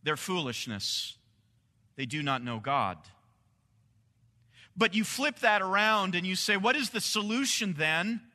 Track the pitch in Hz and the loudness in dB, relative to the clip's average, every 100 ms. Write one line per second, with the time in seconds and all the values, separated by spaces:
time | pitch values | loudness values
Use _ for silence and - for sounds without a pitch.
0 | 147 151 - 185 139 117 - 104 - - | -2 -4 -2 -4 -4 -6 -6 -6 -6 -6
1 | - - _ _ _ _ _ _ _ - | -8 -14 _ _ _ _ _ _ _ -10
2 | 135 151 143 131 123 117 113 139 104 82 | -6 -4 0 -2 -2 -6 0 0 0 -4
3 | - - _ _ _ _ _ _ _ _ | -14 -20 _ _ _ _ _ _ _ _
4 | _ _ _ _ _ - - - 220 196 | _ _ _ _ _ -20 -18 0 2 2
5 | 220 - 294 - 226 208 190 196 214 220 | 0 0 -2 2 4 4 4 4 4 4
6 | 190 180 185 185 - 208 208 - 247 214 | 2 0 -2 -2 2 2 4 2 0 -2
7 | - 214 208 233 269 - 214 151 156 160 | -2 -2 0 0 0 0 -2 0 0 2
8 | 190 226 - | 0 -4 -8